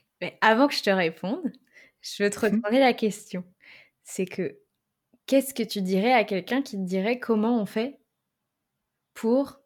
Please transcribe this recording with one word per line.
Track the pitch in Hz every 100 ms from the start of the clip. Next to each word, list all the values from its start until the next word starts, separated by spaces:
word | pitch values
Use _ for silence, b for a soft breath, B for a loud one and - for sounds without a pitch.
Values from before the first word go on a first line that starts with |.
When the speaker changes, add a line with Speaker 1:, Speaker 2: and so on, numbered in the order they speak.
| _ _
Speaker 1:
Mais | 180 -
avant | 220 220 285
que |
je | -
te | 208
réponde, | 190 165 - 185 320 311 - _ b b _
je | - -
veux | 202
te | - 220
Speaker 2:
Mhm. | 214
Speaker 1:
retourner | 208 254
la | 262
question. | 240 214 - - 185 - _ b b b _
C'est | - -
que, | 185 - 170 - _ _ _ _ _ _ -
qu'est-ce | 269 262
que | -
tu | 226 202
dirais | 185 190 233
à | 247
quelqu'un | 208 190 175 247
qui | 277 202
te | 180
dirait | 190 208 247
comment | 240 220 220 240
on | 196
fait | 220 254 - _ _ _ _ _ _ _ _ _ _ _
pour | - 226 254 277 -